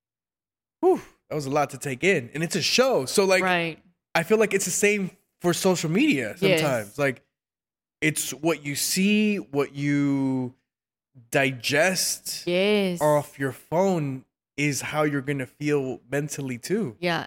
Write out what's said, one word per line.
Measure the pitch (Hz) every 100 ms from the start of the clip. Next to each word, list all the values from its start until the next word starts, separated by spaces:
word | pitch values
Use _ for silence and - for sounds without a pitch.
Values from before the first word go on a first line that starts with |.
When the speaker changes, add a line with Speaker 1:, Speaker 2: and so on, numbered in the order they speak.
| _ _ _ _ _ _ _ _
Speaker 1:
"Whew, | 359 349 - _ _
that | 151
was | 135
a |
lot | 147 143
to | 131
take | 143 127
in." | 175 185 117
And | 143
it's | 165 196
a |
show. | 127 - 262 208 131
So, | - 190
like, | 185
Speaker 2:
Right. | 185 175 170 156 _ _ _
Speaker 1:
I | 165
feel | 165 220
like | 220
it's | 190 185
the |
same | - 208 208 185 - _ _
for | 175
social | 170 190 175 156
media | 175 302 143 110 -
Speaker 2:
Yes. | 190 170
Speaker 1:
sometimes. | 156 123 101 -
Like, | 143 123 _ _ _ _ _ _ _ _
it's | 156 151 -
what | 131 156 156 143
you | 139
see, | - 185 196 208 214 202
what | - 139 135 143
you | 143 143 143 139 135 131 127 - _ _ _ _ _ 131 117
digest | 147 135 127 110 135 175 180 - - - - -
Speaker 2:
Yes. | 175 202 214 190 175
Speaker 1:
off | 151 147 143 -
your | 139
phone | 120 - 156 196 180 143 131 - _ _ -
is | 147 131
how | - 151
you're | 151 143
gonna | 135 143 127
feel | - 147 147 131 120 120
mentally | 143 151 - 135 123
too. | - 208 175 107
Speaker 2:
Yeah. | 175 165